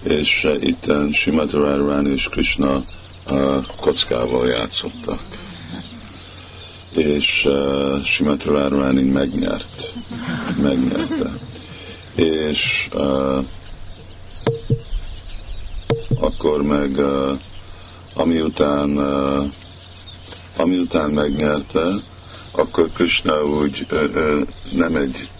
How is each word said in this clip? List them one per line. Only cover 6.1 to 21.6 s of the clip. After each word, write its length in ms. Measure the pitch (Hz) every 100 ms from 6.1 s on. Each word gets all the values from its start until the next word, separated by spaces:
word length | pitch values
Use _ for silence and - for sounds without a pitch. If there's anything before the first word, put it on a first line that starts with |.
| - - - - - - - - 80
És, 500 | 76 73 73 - 71
eh, 560 | 69 69 69 69 69
Srimati 440 | 71 - 73 71 78
Radharani 540 | 73 69 69 67 67
megnyert. 920 | 67 67 69 - 50 50 - - - - - - - - - -
Megnyerte. 680 | 71 65 64 - 330 302 - - - - - - - - - -
És, 720 | 82 78 78 73 - - -
eh, 500 | 71 69 67 67 67 67 - - - - - - - - - - - - - - - - - - - - - - - - - - -
akkor 420 | 73 - 76 73
meg, 380 | 73 73 71 67
eh, 380 | 71 69 67 69 - - - - - - -
amiután, 840 | - 80 82 80 78 73 71 71 71
eh, 500 | 71 69 69 69 71 - - - - - - - - - - -
amiután 520 | 82 90 87 82 73
megnyerte, 760 | 73 73 71 76 73